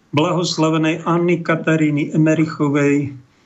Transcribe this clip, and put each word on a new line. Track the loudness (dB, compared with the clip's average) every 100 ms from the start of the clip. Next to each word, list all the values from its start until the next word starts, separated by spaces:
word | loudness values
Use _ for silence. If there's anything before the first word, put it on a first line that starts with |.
| _
blahoslavenej | -2 0 0 -2 0 0 0 0 -2
Anny | -2 0 0 0
Kataríny | -2 -2 0 0 2 0 0 2
Emerichovej, | 2 2 0 0 0 2 2 2 -2 -8 -20 _